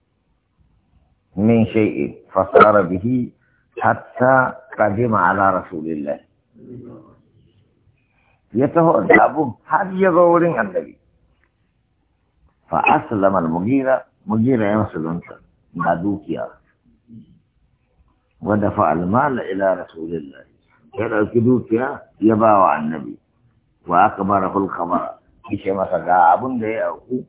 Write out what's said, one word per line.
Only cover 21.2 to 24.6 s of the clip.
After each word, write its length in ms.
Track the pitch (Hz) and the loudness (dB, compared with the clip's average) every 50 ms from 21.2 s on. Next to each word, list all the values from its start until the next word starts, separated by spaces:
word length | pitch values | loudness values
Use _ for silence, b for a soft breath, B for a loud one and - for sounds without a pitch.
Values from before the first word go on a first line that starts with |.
| 104 87 - 120 | -2 0 0 0
dukiya 600 | 110 123 127 113 - - 110 117 127 139 139 - - _ _ - | 2 2 2 2 0 0 -2 -2 -2 -4 -8 -12 -16 _ _ 0
ya 160 | 101 110 113 | 2 2 4
ba 240 | 104 113 110 104 98 | 6 4 4 6 6
wa 160 | 92 78 71 | 4 4 2
Annabi. 380 | 78 76 78 80 76 65 55 50 - _ _ _ _ _ _ _ _ _ _ _ _ - | 0 -2 -6 -6 -8 -10 -12 -16 -18 _ _ _ _ _ _ _ _ _ _ _ _ -6
وأخبره 640 | 87 87 87 98 107 - - 98 95 101 98 92 90 95 | 0 2 4 4 2 2 -2 -2 0 0 0 0 0 -2
الخبر. 440 | 98 | -2